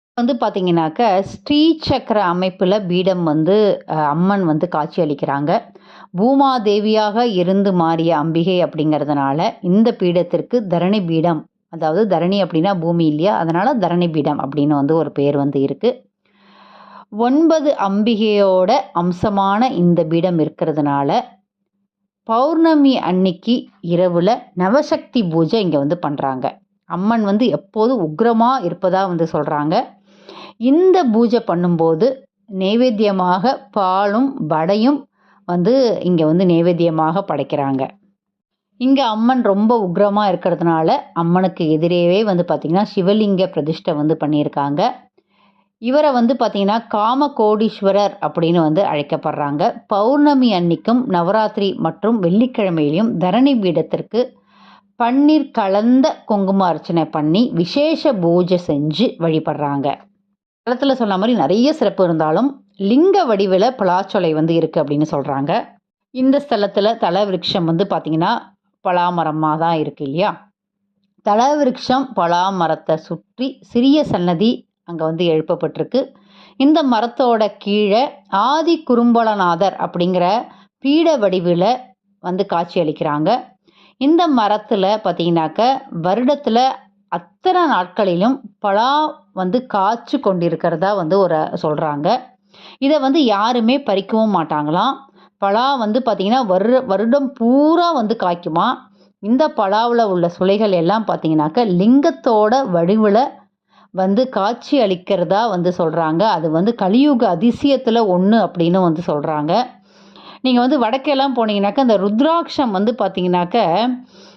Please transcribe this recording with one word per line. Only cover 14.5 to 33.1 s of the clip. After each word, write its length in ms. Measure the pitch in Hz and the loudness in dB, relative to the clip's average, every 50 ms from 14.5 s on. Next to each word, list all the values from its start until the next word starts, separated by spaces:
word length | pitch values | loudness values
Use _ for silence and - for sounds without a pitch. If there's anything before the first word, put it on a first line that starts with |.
அப்படின்னு 160 | 143 151 143 | -2 -2 0
வந்து 280 | 151 151 143 139 143 160 | 0 0 0 0 0 0
ஒரு 180 | 165 151 143 | 0 -2 -2
பேர் 240 | - 143 139 143 139 | -2 -2 0 0 0
வந்து 240 | 143 139 147 139 139 | 0 -2 -2 -2 -2
இருக்கு. 440 | 135 135 135 - - 247 254 - _ _ _ _ _ _ _ _ _ _ - - - - - - - - - - - - | -2 -2 -4 -2 -2 -4 -4 -4 _ _ _ _ _ _ _ _ _ _ -20 -20 -20 -20 -20 -20 -20 -20 -20 -20 -20 -10
ஒன்பது 640 | 208 208 233 247 269 302 330 320 330 311 269 302 269 - | -4 -2 0 2 2 4 4 4 2 2 2 0 0 0
அம்பிகையோட 960 | 196 196 196 208 208 240 226 202 226 214 208 202 196 190 185 185 185 190 247 294 - - - | -2 -2 0 0 0 0 0 0 0 2 2 2 4 4 4 2 2 2 2 0 -2 -4 -4
அம்சமான 760 | 170 175 180 175 - - 220 202 196 196 196 202 214 254 254 | -2 -2 -2 -2 -2 -2 -2 0 0 0 0 0 0 0 0
இந்த 340 | 190 170 175 175 170 175 165 | 0 2 2 2 2 2 0
பீடம் 340 | 156 165 170 165 185 175 160 | 0 0 0 0 0 0 0
இருக்கிறதுனால, 800 | 151 156 - - 170 160 147 151 147 147 139 139 139 143 190 247 254 - - _ _ _ _ _ _ _ _ _ _ _ _ _ _ _ _ _ | -2 -2 -2 -4 -4 -4 -2 -2 -2 -2 0 0 0 0 -2 -2 -4 -6 -14 _ _ _ _ _ _ _ _ _ _ _ _ _ _ _ _ _
பௌர்ணமி 760 | _ - 226 240 262 311 339 320 330 330 320 294 277 269 254 - | _ -2 0 0 0 0 2 2 2 4 4 4 4 4 2 2
அன்னைக்கு 680 | - 175 180 185 190 190 170 - - 226 247 247 - - _ _ | 0 -2 0 0 0 0 -2 -2 -2 -2 -2 -2 -4 -8 _ _
இரவுல 560 | - 170 175 175 185 180 170 175 175 202 247 269 - - - | -6 -2 0 2 2 2 2 2 2 2 0 -2 -4 -10 -6
நவசக்தி 760 | 175 180 190 233 294 302 - 320 302 - - - 247 196 170 | -2 0 2 2 2 0 0 -4 -4 -4 -4 -4 -2 -2 0
பூஜை 300 | 156 165 160 156 233 226 | 0 0 0 0 0 0
இங்க 180 | 196 170 151 143 | 0 0 0 0
வந்து 200 | 139 147 175 175 | 0 -2 -2 -4
பண்றாங்க. 600 | - 143 143 135 135 135 131 127 135 - - - _ _ _ _ _ | -6 -6 -6 -4 -4 -4 -4 -4 -6 -8 -8 -10 _ _ _ _ _
அம்மன் 400 | - 170 175 196 214 233 226 208 | -12 -8 -4 -2 -2 0 0 0
வந்து 240 | 196 202 214 247 208 | 0 0 0 0 0
எப்போதும் 640 | - 175 - _ - 214 220 247 269 220 165 135 151 | -2 -4 -6 _ -2 0 0 0 0 0 -2 -4 -2
உக்கிரமா 500 | 156 226 233 226 226 226 247 269 254 180 | 0 0 2 2 2 2 2 0 0 -2
இருப்பதா 420 | 175 170 - - 180 180 190 196 | -6 -6 -2 -2 0 0 0 0
வந்து 220 | 185 175 165 165 160 | 0 -2 -2 -2 -2
சொல்றாங்க. 520 | - 156 147 151 156 147 147 156 175 233 - - - _ _ _ _ - - - - - - - - | -2 -4 -4 -2 -2 -2 -2 0 0 -2 -2 -4 -10 _ _ _ _ -20 -20 -20 -20 -20 -20 -20 -8
இந்த 480 | - 226 254 277 339 370 381 349 370 320 | -2 0 2 4 4 4 4 4 4 2
பூஜை 360 | 233 208 226 240 220 240 233 233 | 2 2 2 2 2 2 0 0
பண்ணும்போது 680 | - 170 175 175 175 175 160 165 165 160 160 214 269 262 - - _ _ _ _ - 196 185 | -2 -2 0 0 0 2 2 2 2 2 2 0 0 -2 -4 -12 _ _ _ _ -12 -8 -4
நைவேத்தியமாக 1000 | 190 190 214 233 254 254 220 202 220 202 | -2 0 2 2 2 2 2 0 0 0